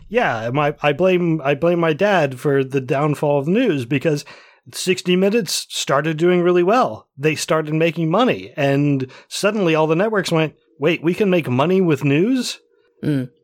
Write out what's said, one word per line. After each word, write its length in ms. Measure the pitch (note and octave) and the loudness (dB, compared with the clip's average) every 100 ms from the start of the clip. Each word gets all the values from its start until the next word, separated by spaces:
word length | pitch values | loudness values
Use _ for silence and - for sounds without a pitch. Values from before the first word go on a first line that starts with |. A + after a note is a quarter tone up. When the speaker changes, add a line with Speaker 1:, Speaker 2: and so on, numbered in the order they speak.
| - | -6
Speaker 1:
"Yeah, 420 | A3+ F#3+ A2+ A#2 | -2 0 -2 -4
my, 220 | C3+ D3 D3 | -2 -2 0
I 100 | D3 | -2
blame, 480 | C#3 F#3 F3+ F3 D#3+ | 2 2 2 2 0
I 100 | C#3 | 0
blame 240 | C#3+ E3+ F3 | 0 0 2
my 140 | E3 | 0
dad 480 | D3 G3+ F#3+ C#3+ B2+ | 0 2 2 0 -2
for 240 | D3+ C#3 | 0 0
the 160 | C3+ C3+ | 0 -4
downfall 580 | B2+ C#3 D3+ C#3+ D3+ C#3+ | -2 -2 0 0 0 0
of 60 | C#3 | 0
the 60 | |
news 320 | G3+ C4 C#3+ | 0 2 0
because 400 | A#2 C#3 E3 D3 - - - _ - | -2 -2 0 -2 -4 -20 -20 _ -18
sixty 420 | - F3+ F3+ F3+ | -8 -4 -2 0
Minutes 520 | F3+ G3 A#3 F3 - - | 2 2 0 -2 -6 -8
started 460 | - - C#3+ D3+ D#3 | -8 -2 0 0 0
doing 260 | F3 F3+ | 2 2
really 220 | F3 F3+ | 2 2
well. 440 | F3 B3 F#3+ G#2+ - - | 2 2 0 -4 -16 -4
They 200 | D3+ D3+ | -2 -2
started 380 | - D#3+ D3+ | -2 -2 -2
making 360 | D#3 E3 E3 D#3+ | 0 0 0 -2
money, 420 | F3+ B3 B2+ - - | 0 0 -2 -6 -2
and 520 | C#3 C#3 D3 C#3 B2+ - - | 0 2 2 0 -4 -12 -14
suddenly 480 | - G3 G#3+ F3 D#3 | -4 -2 0 0 2
all 100 | D#3 | 2
the 80 | |
networks 380 | D#3+ A3 G#3+ E3 | 2 0 -2 0
went, 240 | E3 D#3 - _ - | 0 -2 -4 _ -4
'Wait, 240 | D3+ D#3 | -2 0
we 100 | D3 | 0
can 160 | F3+ G#3 | 0 2
make 180 | F3+ C#3 | 0 0
money 320 | B2 D#3 F#3+ | 0 2 2
with 220 | F3+ C#3 | 2 2
news?'" 560 | D3 C#3+ G#3 B3+ A3+ - _ _ _ _ | 2 2 2 0 -4 -10 _ _ _ _
Speaker 2:
Mm. 260 | - C#3 B2 _ | -4 -2 -4 _